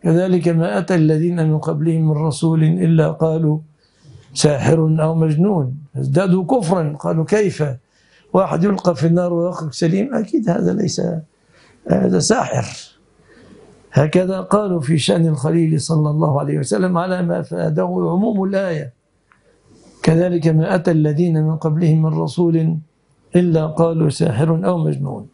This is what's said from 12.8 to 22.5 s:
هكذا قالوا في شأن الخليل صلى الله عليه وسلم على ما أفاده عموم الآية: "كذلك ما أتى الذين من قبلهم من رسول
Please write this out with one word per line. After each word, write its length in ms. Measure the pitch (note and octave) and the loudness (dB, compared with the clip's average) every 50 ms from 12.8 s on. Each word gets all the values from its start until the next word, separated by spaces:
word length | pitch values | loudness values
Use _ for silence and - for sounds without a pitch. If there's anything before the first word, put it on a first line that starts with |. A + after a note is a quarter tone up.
| - - _ _ _ _ _ _ _ _ _ - - - - - - - - _ _ _ - | -18 -20 _ _ _ _ _ _ _ _ _ -20 -20 -20 -20 -20 -20 -20 -20 _ _ _ 0
هكذا 480 | - C#3+ D#3 - F3+ F#3 F#3 F#3+ F#3 | 2 2 4 2 2 0 2 -2 -6
قالوا 400 | F#3 - - G#3 G#3+ G3+ F3+ E3+ | -2 0 0 0 0 0 -2 -2
في 180 | C#3+ B2+ E3 D#3 | 0 0 0 0
شأن 280 | - - G3 F3 E3 | 2 0 2 2 2
الخليل 540 | E3 D#3 C3 A#2+ D#3+ E3 E3+ E3 D#3+ D#3+ D3+ | 2 0 0 -2 0 0 2 2 2 0 -2
صلى 300 | - - E3 D#3 D3+ D3+ | -2 -2 0 0 0 0
الله 300 | D3+ D3+ D#3+ D#3 C#3 C#3+ | 0 0 0 0 0 0
عليه 180 | D3+ C#3+ D3 D3+ | -2 -2 -2 -4
وسلم 400 | C#3+ - G3+ G#3+ F#3 F#3 F3+ E3+ | -2 -2 -2 0 0 0 0 -2
على 240 | F3 F#3+ F#3 F3+ F3+ | -2 -2 -2 -2 -2
ما 180 | E3+ F3 F3 | -2 -2 -4
أفاده 440 | E3 - E3 F3+ E3+ E3 D#3 D#3+ F#3 | -6 -8 -6 -4 -4 -2 -2 -2 -2
عموم 600 | F3+ F3+ F#3 F3+ D#3+ E3 F#3 G#3 A#3+ A3+ G3 F#3+ | -2 -2 -2 -2 -2 0 0 0 0 -2 -2 -2
الآية: 480 | F#3+ G3 F#3+ G3 F#3 E3+ D3+ C#3+ C3 _ _ _ _ _ _ _ _ _ _ _ _ _ _ _ _ - - _ - _ _ - | -2 -2 -4 -4 -4 -4 -6 -8 -10 _ _ _ _ _ _ _ _ _ _ _ _ _ _ _ _ -20 -20 _ -20 _ _ 0
"كذلك 460 | - D#3+ E3 F3 F3+ F3 E3+ D#3 E3 | 0 2 2 2 0 0 0 0 2
ما 260 | D#3+ D#3 D#3+ - F#3+ | 2 2 2 2 0
أتى 160 | F#3 E3 F3+ | 0 0 0
الذين 520 | E3 D#3 D3+ D3+ D3 D3 F3 F3 D#3+ D#3 D#3 | 2 2 2 0 2 0 0 0 2 0 0
من 140 | D#3 D#3+ | 0 -2
قبلهم 460 | D#3 - D#3+ D3+ D#3 F3 D#3+ D#3 D#3+ D#3 | -2 -2 -2 0 2 2 2 4 4 2
من 160 | D#3+ D#3 D#3 | 0 0 -2
رسول 580 | E3 D#3 - - F3 E3+ | -4 -4 -2 0 0 2